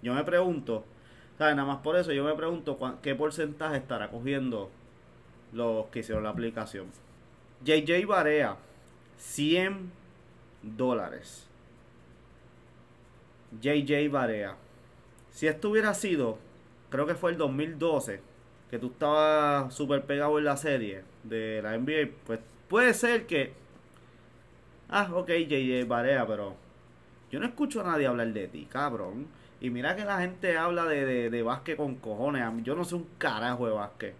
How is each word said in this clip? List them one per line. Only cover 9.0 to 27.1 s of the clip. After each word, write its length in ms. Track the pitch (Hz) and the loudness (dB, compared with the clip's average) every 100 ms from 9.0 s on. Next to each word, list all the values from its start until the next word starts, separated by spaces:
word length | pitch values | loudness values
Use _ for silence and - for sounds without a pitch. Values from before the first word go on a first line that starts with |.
| - - | -20 -18
cien 760 | - - 147 170 185 196 185 175 - - - - - - | -12 -2 2 4 2 -2 -10 -16 -20 -20 -20 -20 -20 -18
dólares. 880 | 107 110 127 120 90 - - - - - - - - - - - - - - - - - - - - - - - - 110 | -14 -2 0 0 -2 -10 -16 -20 -20 -20 -20 -20 -20 -20 -20 -20 -20 -20 -20 -20 -20 -20 -20 -20 -20 -20 -20 -20 -20 -4
J 200 | 127 147 | 2 2
J 280 | 139 147 147 | 4 2 2
Barea. 460 | 139 123 110 101 98 - - - - - - - | 2 0 0 -4 -8 -18 -20 -20 -20 -20 -20 -20
Si 160 | - 156 | -2 0
esto 260 | 151 214 | 0 2
hubiera 220 | 214 214 | 2 2
sido, 440 | 202 208 165 120 110 - - - - - | 0 0 2 2 -2 -10 -20 -20 -20 -6
creo 160 | 135 147 | -2 0
que 100 | 170 | 0
fue 160 | 180 | 0
el 60 | 170 | 2
dos 140 | 151 | 0
mil 260 | 131 156 160 | 0 -2 0
doce, 440 | 165 151 117 95 - - - - - | 2 2 0 -8 -10 -20 -20 -20 -10
que 100 | 120 | -6
tú 80 | 123 | -6
estabas 840 | 123 151 151 156 151 147 143 127 | -2 2 6 6 6 4 2 0
súper 320 | 123 143 139 139 | -4 0 0 0
pegado 340 | 143 147 151 | 0 2 2
en 60 | 147 | 2
la 100 | 139 | 0
serie 480 | 151 135 107 95 95 - 113 | 0 0 -2 -8 -14 -18 -8
de 360 | 113 110 107 | -4 -2 -4
la 140 | 104 113 | -2 -2
N 80 | 131 | 0
B 160 | 156 | 2
A, 80 | 143 - - | 0 -4 -6
pues 140 | 113 - - - | -6 -6 -20 0
puede 240 | 202 247 | 4 6
ser 340 | 226 240 233 226 | 6 4 2 2
que, 240 | 156 131 - - - - - - - - - - - - - - | 0 0 -6 -20 -20 -20 -20 -20 -20 -20 -20 -20 -20 -20 -20 -2
ah, 220 | 202 196 | 0 2
ok, 160 | 175 180 | 0 0
J 280 | 170 165 143 131 | 0 2 0 2
J 180 | 127 123 | 0 2
Barea, 400 | 120 120 139 110 | 0 4 2 2
pero 300 | 107 101 92 - - - - - | -2 -6 -10 -20 -20 -20 -20 -20